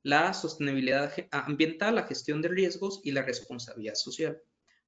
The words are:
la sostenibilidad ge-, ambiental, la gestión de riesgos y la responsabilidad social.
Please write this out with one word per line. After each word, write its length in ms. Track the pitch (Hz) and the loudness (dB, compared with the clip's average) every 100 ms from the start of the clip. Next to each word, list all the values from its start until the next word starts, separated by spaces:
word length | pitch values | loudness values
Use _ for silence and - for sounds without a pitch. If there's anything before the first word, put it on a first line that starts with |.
la 320 | 139 147 175 | 2 4 4
sostenibilidad 800 | 185 160 - 143 139 131 135 143 | 2 -4 -2 0 2 4 4 2
ge-, 140 | - - | -4 -4
ambiental, 640 | - 139 147 160 160 208 226 | -4 -2 2 2 2 2 2
la 120 | - | 0
gestión 340 | - - 151 | -4 -2 0
de 60 | 170 | 0
riesgos 540 | 185 185 - 196 196 | 2 2 0 -6 -6
y 80 | 147 | -2
la 120 | 135 | -2
responsabilidad 720 | 127 120 - 123 - - 107 - | 0 -4 -6 -10 -10 -8 -6 -6
social. 460 | - - 156 156 - _ _ _ | -6 -2 -4 -4 -12 _ _ _